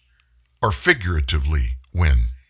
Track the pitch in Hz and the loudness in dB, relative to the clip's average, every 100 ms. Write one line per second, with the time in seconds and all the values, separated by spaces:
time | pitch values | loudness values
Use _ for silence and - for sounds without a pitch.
0 | _ _ _ _ _ _ 110 - 180 139 | _ _ _ _ _ _ -2 0 0 0
1 | 90 80 67 78 69 76 62 64 - 85 | -2 -2 -2 -2 0 -2 -2 -6 -8 0
2 | 80 64 57 - | 2 4 2 -4